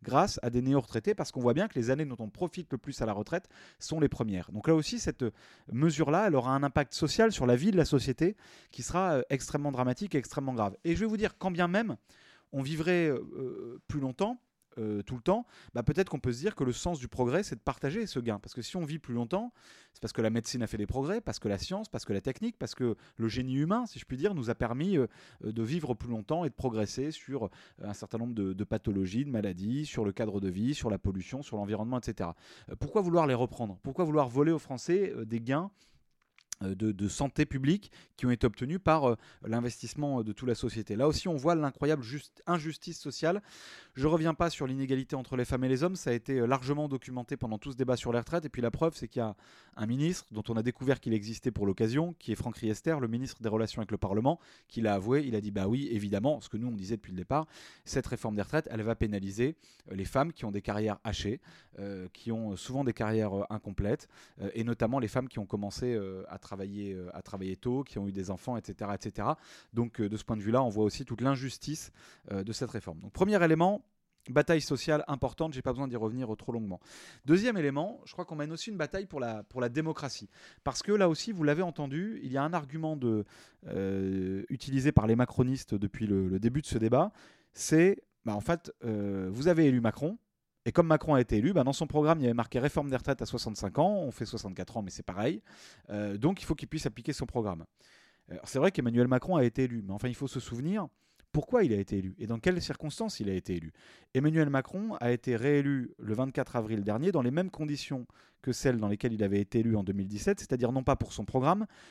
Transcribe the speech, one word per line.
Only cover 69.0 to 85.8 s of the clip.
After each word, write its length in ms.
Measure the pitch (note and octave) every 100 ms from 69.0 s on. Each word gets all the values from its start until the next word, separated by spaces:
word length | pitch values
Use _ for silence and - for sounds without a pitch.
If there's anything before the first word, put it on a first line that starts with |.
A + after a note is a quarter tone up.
cetera. » 380 | G#2+ - G#2+ D#3 - - -
Donc, 280 | A2+ A#2 -
euh, 80 | G#2
de 80 | G#2+
ce 80 |
point 120 | - A2
de 60 |
vue-là, 200 | G2+ B2
on 60 | B2
voit 160 | G#2
aussi 200 | G#2+ -
toute 180 | C3 A2+
l'injustice, 680 | C3 C3+ C3 - C#3 D#3 - - - - -
euh, 120 | G2
de 80 | G2
cette 180 | G#2+ A#2
réforme. 280 | G#2+ F#2+ E2
Donc, 120 | F#2+
premier 300 | - F#3+ G#3
élément, 400 | E3+ D#3+ F3+ G#3 - _ _ _ -
bataille 320 | C3+ D3 E3
sociale 420 | - C#3 - D3+ D3+
importante, 460 | C#3 B2+ - D#3+
j'ai 80 | C3
pas 100 | C3
besoin 160 | B2 C3+
d'y 80 | A#2
revenir, 360 | A2 B2 A#2+
euh, 40 | G#2+
trop 160 | -
longuement. 280 | A#2 G#2 F2+ - - - -
Deuxième 320 | C3+ F3+ A#3+ G#3
élément, 440 | C#3+ C#3 F#3+ -
je 80 | -
crois 120 | -
qu'on 120 | F3+ D#3
mène 160 | D3
aussi 180 | E3 A3+
une 60 | G3
bataille 300 | D3 F#3+ G3+
pour 140 | D3
la, 240 | A#2 A2
pour 160 | - B2+
la 80 | A#2+
démocratie. 600 | B2+ D#3+ D3+ C3+ - G2+ - - -
Parce 180 | C3 -
que 100 | -
là 160 | G#3 F3+
aussi, 240 | D#3 A3+
vous 120 | F#3+
l'avez 180 | D3 D3+
entendu, 580 | F3+ D#3 C#3+ D3 G#3 A3
il 100 | C3
y 40 | C3+
a 60 |
un 100 | D3+
argument 440 | E3+ C#3 D#3+ D#3 D3+
de, 280 | B2 G#2+ G2+ - - _ -
euh, 720 | - G2 F#2+ F#2+ F#2+ F#2 F#2+ -
utilisé 420 | B2+ - C3+ C#3
par 140 | - A2
les 100 | A2+
macronistes 580 | B2 - B2+ C3+ -
depuis 320 | G#2